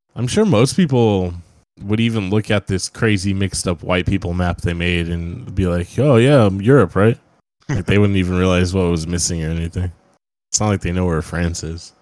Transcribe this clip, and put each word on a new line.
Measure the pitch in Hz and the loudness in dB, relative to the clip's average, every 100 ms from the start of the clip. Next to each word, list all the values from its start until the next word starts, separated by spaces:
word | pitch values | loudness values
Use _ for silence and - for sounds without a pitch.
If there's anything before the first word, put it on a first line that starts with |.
| _ - | _ -8
I'm | 123 | -2
sure | 208 220 | 0 4
most | 110 131 - | 4 4 2
people | 165 127 110 98 90 85 - _ _ - | 0 2 2 2 -2 -8 -16 _ _ -16
would | 101 110 | -4 -2
even | 117 110 92 | 0 -2 0
look | 104 - | -2 0
at | 104 - | -2 -2
this | 92 - | -6 -6
crazy | - 113 101 101 | -2 0 0 0
mixed | 95 95 - 92 | -2 -2 -4 -4
up | 85 | -6
white | 92 90 87 | -2 -2 0
people | 98 87 | -2 -2
map | 87 87 87 | -2 -2 -2
they | 92 | -4
made | 85 87 87 82 | -2 0 0 -2
and | 85 85 87 - | -6 -6 -10 -8
be | 98 90 | -2 -2
like, | 87 90 - | -2 -4 -2
"Oh, | 147 113 | 4 4
yeah, | 135 143 104 | 6 6 4
um, | 98 | 2
Europe, | 104 139 87 92 | 4 4 4 4
right?" | 110 120 _ _ _ _ - | 2 2 _ _ _ _ -6
Like, | 107 - | -4 2
they | 101 | 2
wouldn't | 104 98 | 4 2
even | 90 90 | 0 0
realize | 92 90 90 | 2 2 0
what | 95 87 | 0 0
was | 85 80 | -2 -4
missing | 85 - 85 | -4 -4 -4
or | 78 | -4
anything. | 82 82 92 90 - _ _ _ _ - | -6 -6 -6 -8 -8 _ _ _ _ -6
It's | - | -2
not | 107 | 0
like | 95 | -2
they | 87 | -2
know | 90 90 | -2 -2
where | 80 | -2
France | - 82 85 82 | -4 -4 -4 -4
is. | 78 85 - _ | -10 -12 -16 _